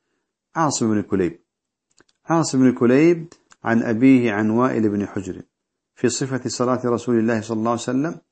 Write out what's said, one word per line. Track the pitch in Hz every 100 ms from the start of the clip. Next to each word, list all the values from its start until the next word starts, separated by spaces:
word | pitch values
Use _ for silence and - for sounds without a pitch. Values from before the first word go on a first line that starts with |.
| _ _ _ _ _ 165
عاصم | 151 - 113
بن | 104
كليب. | - 98 85 - _ _ _ _ _ _ _ _ -
عاصم | 165 147 131
بن | 127
كليب | 123 120 131 165 170 160 - _ _
عن | 110 117
أبيه | 120 110 135 131 120
عن | 101 110
وائل | 113 131 120 107
بن | 104 98
حجر | 101 92 87 - _ _ _ _ _
في | 120
صفة | - 135 127 120
صلاة | - 123 120 123
رسول | 117 127 117
الله | 113 113
صلى | 104 107
الله | 113
عليه | 117
وسلم. | - 127 160 175 _